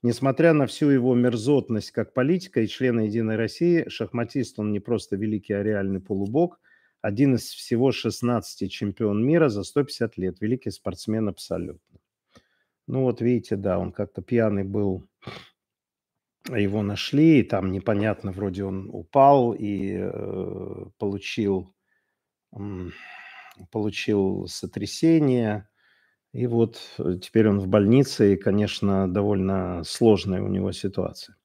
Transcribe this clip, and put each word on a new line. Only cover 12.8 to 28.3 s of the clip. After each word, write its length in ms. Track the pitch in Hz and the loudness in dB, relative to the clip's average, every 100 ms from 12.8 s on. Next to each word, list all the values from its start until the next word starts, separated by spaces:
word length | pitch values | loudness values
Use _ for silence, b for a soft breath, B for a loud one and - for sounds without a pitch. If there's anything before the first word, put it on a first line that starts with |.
| - | -6
Ну 160 | 127 | 0
вот 180 | 131 113 | 0 0
видите, 360 | 117 123 - 101 | 0 0 -2 -4
да, 220 | 98 90 | 0 -2
он 140 | 90 | -2
как-то 300 | - 101 - | -6 -8 -8
пьяный 420 | - 120 110 101 | -2 0 2 0
был. 440 | 95 104 101 92 - _ B B B _ _ _ _ _ _ _ _ _ - | -2 -2 -2 -4 -8 _ B B B _ _ _ _ _ _ _ _ _ -6
Его 320 | 123 101 104 | -2 0 0
нашли, 580 | 101 101 - 143 160 147 | -2 -4 -2 4 6 6
и 20 | |
там 300 | - 104 95 | 4 -2 -2
непонятно, 600 | 95 - 101 107 98 101 | -2 -2 0 0 -2 -6
вроде 320 | 92 101 90 | -6 -6 -4
он 240 | 98 95 95 | -6 -8 -10
упал 600 | 98 85 139 139 139 120 | -14 0 6 8 8 4
и, 440 | 104 104 101 98 95 | 0 -4 -4 -4 -4
э, 840 | 98 - 98 98 95 95 95 - 98 _ | -6 -6 -8 -6 -8 -8 -12 -12 -16 _
получил, 760 | 104 101 - - 101 95 90 _ _ _ _ _ _ _ _ | -6 -6 -6 -2 0 0 -4 _ _ _ _ _ _ _ _
м, 380 | - 101 92 87 B B B B B B - 92 | -12 -10 -10 -10 B B B B B B -20 -8
получил 720 | 110 104 - - 104 95 95 92 | -4 -4 -4 -2 2 0 -2 -8
сотрясение. 1200 | - - - 101 - 160 165 143 123 110 104 - _ _ _ _ _ _ | -10 -10 -8 -8 0 4 4 4 2 0 -4 -8 _ _ _ _ _ _
И 140 | 123 123 | -6 0
вот, 320 | 117 113 - - - | 2 2 0 -16 -6
э, 180 | - 90 | -4 -4
теперь 260 | - 113 107 | 0 4 4
он 120 | 101 | 4
в 80 | 98 | 4
больнице, 680 | 107 101 127 135 - 104 | 4 6 6 4 4 4